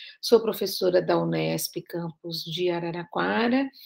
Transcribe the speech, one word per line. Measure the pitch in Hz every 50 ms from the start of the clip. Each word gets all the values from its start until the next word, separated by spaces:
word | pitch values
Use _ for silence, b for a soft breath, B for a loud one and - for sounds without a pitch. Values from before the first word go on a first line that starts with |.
| B B B B
sou | - - 240 220
professora | 220 208 196 - 202 190 - - 185 185 180 175
da | 165 170 170 170
unesp | 170 165 165 160 156 160 165 165 - - - 175
campus | - - - 170 170 165 160 _ - 170 165 160
de | - 165 156 175 180 175
Araraquara | 170 170 170 170 165 175 170 - - 180 175 190 208 214 233 240 247 269 277 269 B B B